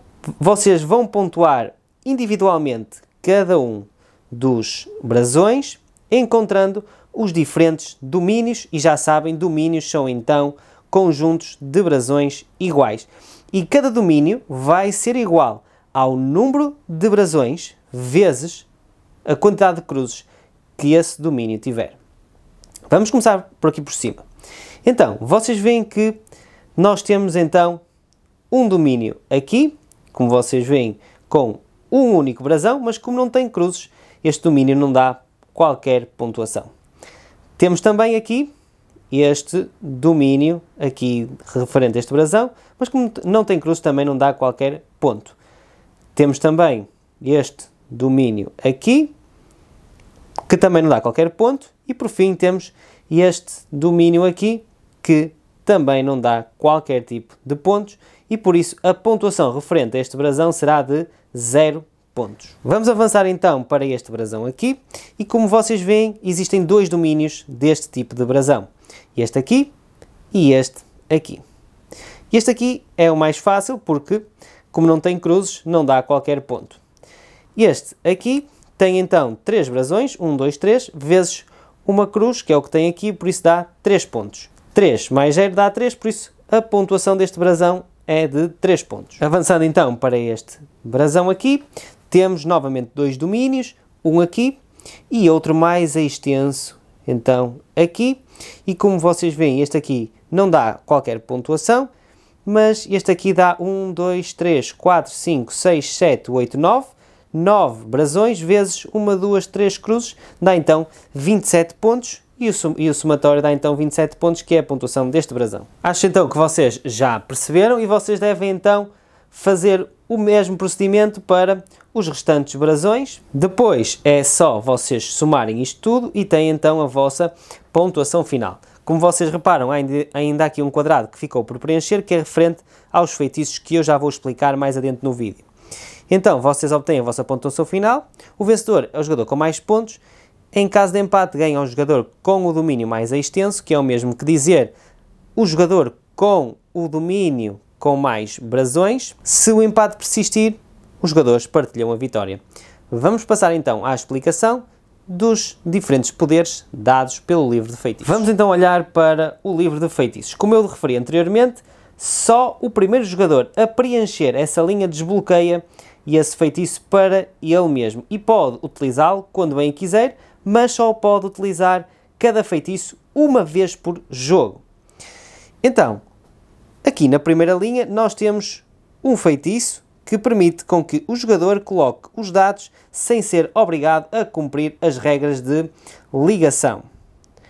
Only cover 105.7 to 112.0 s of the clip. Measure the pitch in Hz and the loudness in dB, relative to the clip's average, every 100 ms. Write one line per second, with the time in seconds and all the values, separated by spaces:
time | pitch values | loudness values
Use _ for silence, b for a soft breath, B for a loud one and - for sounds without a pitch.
105.7 | 156 139 - 175 123 - 127 120 139 170 | 0 -2 0 0 0 -2 -4 -2 0 2
106.7 | 240 170 _ b b b 160 180 208 147 | 0 -2 _ b b b -2 2 4 2
107.7 | 113 113 127 147 170 226 190 160 202 190 | -2 -4 -2 0 2 0 0 0 0 0
108.7 | - - 214 208 190 202 196 - 202 196 | -6 -8 -4 0 0 0 -2 -2 -2 -2
109.7 | - - 233 233 - B B 185 180 143 | -2 -4 -4 -4 -14 B B 2 2 4
110.7 | 156 160 b b 139 151 208 - 170 165 | 2 0 b b -6 0 0 2 0 0
111.7 | - 220 247 | -2 0 0